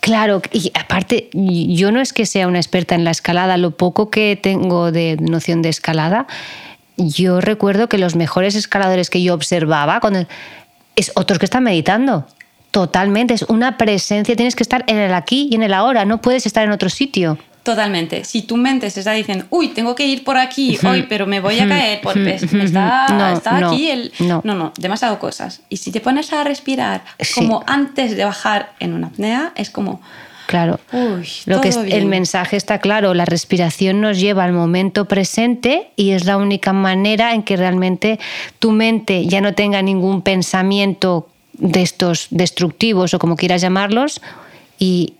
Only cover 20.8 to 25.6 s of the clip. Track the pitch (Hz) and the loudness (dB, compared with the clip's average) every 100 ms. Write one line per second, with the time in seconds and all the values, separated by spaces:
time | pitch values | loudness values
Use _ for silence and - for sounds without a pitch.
20.8 | 185 185 - 214 196 202 190 220 277 285 | 2 0 0 -4 -2 -2 0 2 2 2
21.8 | 240 208 196 196 196 190 180 202 196 175 | 0 -2 -2 0 0 -2 -2 0 2 2
22.8 | 202 254 269 - 196 170 - 254 175 170 | 2 2 2 2 2 0 0 0 2 0
23.8 | 320 262 240 - 175 170 214 196 160 - | 0 -2 -6 -2 0 0 -2 -4 -4 -6
24.8 | 185 214 240 208 - - - - | -6 -2 -2 -2 -6 -8 -12 -12